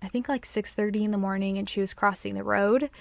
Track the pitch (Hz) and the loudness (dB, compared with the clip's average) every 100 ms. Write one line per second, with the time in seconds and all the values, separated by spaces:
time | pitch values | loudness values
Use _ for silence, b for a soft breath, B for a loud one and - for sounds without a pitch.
0 | 190 247 247 262 - 214 202 - 208 208 | -6 -4 -2 -4 -2 -4 -4 -2 -2 0
1 | 208 202 196 196 196 196 202 202 190 - | 0 0 0 0 -2 -2 -4 -2 -4 2
2 | 202 190 - 196 208 202 202 262 285 B | 0 0 -6 -4 2 4 6 4 2 B